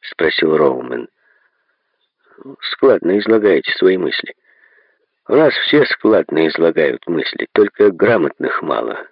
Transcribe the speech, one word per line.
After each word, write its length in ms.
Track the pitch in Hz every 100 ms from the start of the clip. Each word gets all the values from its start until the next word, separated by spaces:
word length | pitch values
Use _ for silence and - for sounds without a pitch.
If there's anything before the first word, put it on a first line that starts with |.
спросил 520 | - - 80 - 80 78
Роумен. 520 | 73 64 62 62 60 _ _ _ _ _ _ _ _ _ _ _ _ _ 135 139
"Складно 580 | - - 139 107 85 101
излагаете 540 | 104 110 104 82 -
свои 240 | - 92 92
мысли. 380 | 80 - - - _ _ _ _ _ _ _ _ _
У 60 |
нас 200 | 127 156
все 300 | - - 147 135
складно 600 | - 107 104 78 80 80
излагают 580 | 80 82 80 73 60 -
мысли, 420 | 82 - - -
только 380 | - 101 - 101
грамотных 720 | 87 104 113 78 - 131 -
мало. 440 | 80 69 57 - -